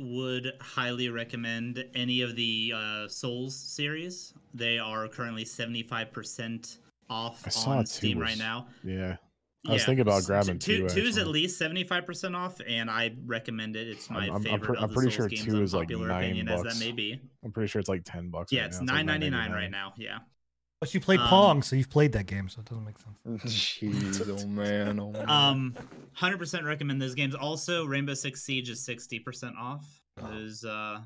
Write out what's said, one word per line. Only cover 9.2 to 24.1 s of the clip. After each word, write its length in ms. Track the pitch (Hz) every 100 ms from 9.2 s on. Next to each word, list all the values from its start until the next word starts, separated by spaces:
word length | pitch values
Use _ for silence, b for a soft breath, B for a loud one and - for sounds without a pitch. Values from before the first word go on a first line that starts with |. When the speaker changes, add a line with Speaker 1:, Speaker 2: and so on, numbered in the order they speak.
| _ _ _ _ -
Speaker 2:
I 60 |
was 100 | 110
Speaker 1:
Yeah, 40 | 123
Speaker 2:
thinking 160 | 131
about 160 | 104 98
Speaker 1:
s-, 80 | 90
Speaker 2:
grabbing 320 | 98 98 87
Speaker 1:
t-, 200 | - 214
two, 100 | 180
Speaker 2:
two, 120 | 175
Speaker 1:
two's 140 | 233 214
at 40 |
Speaker 2:
actually. 100 | 170 151
Speaker 1:
least 160 | 180 -
seventy-five 460 | 160 180 180 180 175
percent 280 | 175 190
off, 260 | 180 180 180 -
and 240 | 117 113
I 220 | 113 117 123 123
recommend 500 | 113 - 113 110 110
it. 100 | 113
It's 200 | 104 -
my 140 | 110 104
Speaker 2:
I'm, 40 |
I'm, 60 | 98
I'm 60 |
Speaker 1:
favorite 200 | 107 104 113
Speaker 2:
pre-, 100 | 117
Speaker 1:
of 60 |
Speaker 2:
I'm 40 | 107
Speaker 1:
the 60 |
Speaker 2:
pretty 160 | 123 127
Speaker 1:
Souls 40 | 117
Speaker 2:
sure 120 | 107
Speaker 1:
games, 160 | 107
Speaker 2:
two 180 | 113 107
is, 120 | 98
like, 80 | 90 85
Speaker 1:
unpopular 180 | 87 87
Speaker 2:
nine 160 | 90
Speaker 1:
opinion 240 | 92 90 87
as 100 | 87
that 20 | 113
Speaker 2:
bucks. 100 | 113
Speaker 1:
may 120 | 113
be. 280 | 117 104 131 - _
Speaker 2:
I'm 80 | 117
pretty 160 | 110 104
sure 100 | 110
it's, 80 | 98
like, 140 | 95
ten 260 | - 87 87
bucks 200 | 85 90
Speaker 1:
Yeah, 100 | 127
Speaker 2:
right 40 | 104
Speaker 1:
it's 80 | 90
Speaker 2:
now. 40 |
It's, 40 | 127
like, 60 | 143
Speaker 1:
nine 100 | 156
ninety-nine 240 | 151 151
Speaker 2:
nine 200 | 123 110
ninety-nine. 120 | 104
Speaker 1:
right 80 | 101
now, 240 | 98 98 117
yeah. 220 | 107 107 - _ _ _ _ _
Speaker 3:
But 140 | 147
you 60 | 180
played 180 | 160 190
Speaker 1:
Um, 100 | 120
Speaker 3:
Pong, 340 | 190 202 147
so 100 | -
you've 160 | 135 127
played 220 | 147 151
that 140 | 110 92
game, 220 | 98 95
so 120 | -
it 60 | 110
doesn't 180 | 113
make 100 | 107 104
sense. 520 | 113 107 113 110 117
Speaker 4:
<laughs> 280 | 110 - -
Jeez, 640 | 107 98 98